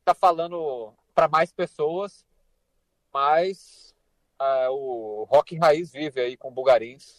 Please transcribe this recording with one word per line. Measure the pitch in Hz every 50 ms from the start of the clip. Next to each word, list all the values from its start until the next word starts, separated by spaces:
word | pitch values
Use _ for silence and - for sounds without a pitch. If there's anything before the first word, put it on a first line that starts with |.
| -
tá | - 175
falando | - - 185 170 165 165 170 175 170 160 147 131 123 113 107 107 _ _ _ -
pra | - 165
mais | 156 147 156 165 175
pessoas, | _ - 180 165 _ - 151 151 165 180 202 196 _ _ _ _ _ _ _ _ _ _ _ _ _ _ _ _ _ _ _ _ -
mas, | 139 139 143 151 160 175 190 196 - - - - - - - _ _ _ _ _ _ _ _ _ -
é, | 135 135 135 131 131 127
o | 135 139 135 131 123 120 110 107 107 107 110 -
rock | 131 143 151 - 180
raiz | 160 170 160 147 156 180 160
vive | - 135 151 151 127 131
aí | 123 123 127
com | - - 127
o | 127
Bugarins. | 127 131 135 127 117 110 117 127 139 - - -